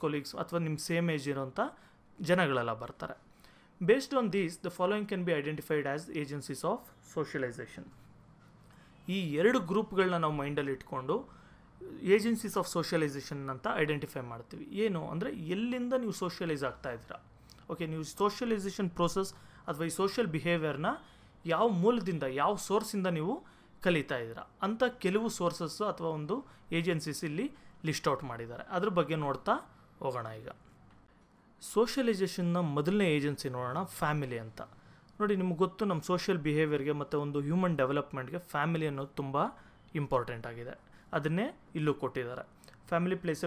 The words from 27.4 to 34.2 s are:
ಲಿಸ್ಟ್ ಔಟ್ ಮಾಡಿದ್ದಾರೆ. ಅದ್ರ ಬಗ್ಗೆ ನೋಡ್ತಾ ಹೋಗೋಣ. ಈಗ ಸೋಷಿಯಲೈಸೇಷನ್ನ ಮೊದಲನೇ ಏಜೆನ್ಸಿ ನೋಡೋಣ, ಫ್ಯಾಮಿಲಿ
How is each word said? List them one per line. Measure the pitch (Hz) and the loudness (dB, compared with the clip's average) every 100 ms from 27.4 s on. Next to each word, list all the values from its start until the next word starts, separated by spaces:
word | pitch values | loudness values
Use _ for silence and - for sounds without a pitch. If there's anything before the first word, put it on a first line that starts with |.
| 277 - - - 156 | -4 -6 -20 -8 -4
ಲಿಸ್ಟ್ | 147 160 | 0 0
ಔಟ್ | 135 131 | 0 -2
ಮಾಡಿದ್ದಾರೆ. | 117 117 117 - 185 | -8 -10 -10 -4 0
ಅದ್ರ | 208 175 | 2 2
ಬಗ್ಗೆ | 151 160 | 2 2
ನೋಡ್ತಾ | 143 131 - 269 - - - - | 0 -2 2 0 0 -20 -20 -6
ಹೋಗೋಣ. | 139 123 113 110 | -4 -4 -6 -10
ಈಗ | 113 - - - - - - - - _ - - | -14 -16 -20 -20 -20 -20 -20 -20 -20 _ -20 -18
ಸೋಷಿಯಲೈಸೇಷನ್ನ | - 208 240 277 240 196 185 - 175 175 165 143 | -4 2 2 2 2 2 0 0 2 2 2 2
ಮೊದಲನೇ | 147 208 190 | 2 4 4
ಏಜೆನ್ಸಿ | 151 143 139 139 123 | 4 2 -2 -4 -4
ನೋಡೋಣ, | 123 143 185 - | -4 -2 -4 -2
ಫ್ಯಾಮಿಲಿ | 156 151 | 0 0